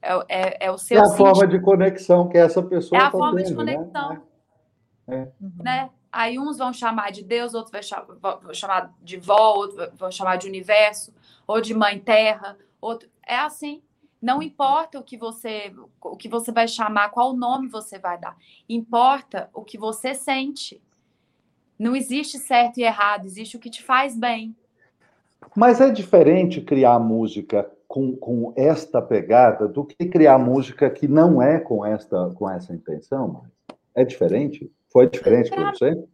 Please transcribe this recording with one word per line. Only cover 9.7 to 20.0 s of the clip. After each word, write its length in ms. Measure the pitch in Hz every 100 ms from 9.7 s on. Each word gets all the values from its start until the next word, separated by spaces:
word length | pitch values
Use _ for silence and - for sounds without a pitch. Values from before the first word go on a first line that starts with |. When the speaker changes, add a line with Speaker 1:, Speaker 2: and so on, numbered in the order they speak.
| - 175 _
Speaker 1:
vão 120 | 185
chamar 260 | 185 190 185
de 100 | 196
universo, 680 | 190 185 208 214 208 - _ _ _ _
ou 140 | 214
de 120 | 220
mãe 260 | 220 208 202
terra, 580 | 196 214 220 214 196 202 _ _
outro... 280 | 220 226 _ _ -
é 120 | 247
assim. 440 | 294 - 294 302 _ _ _ _
Não 200 | 233 269
importa 560 | 311 _ 269 285 320 277
o 60 |
que 140 | 233 240
você, 540 | 226 226 233 214 202 202 - _
o 140 | - 190
que 120 | 220
você 220 | 233 233
vai 160 | 233 233
chamar, 420 | 226 214 208 208
qual 240 | 214 254
nome 340 | 254 247 262 262
você 320 | 220 214 196
vai 180 | 190 175
dar. 180 | - - _ _ _
Importa 840 | 233 226 233 254 277 - 196 -
o 80 | 156
que 140 | 147 190
você 380 | 220 220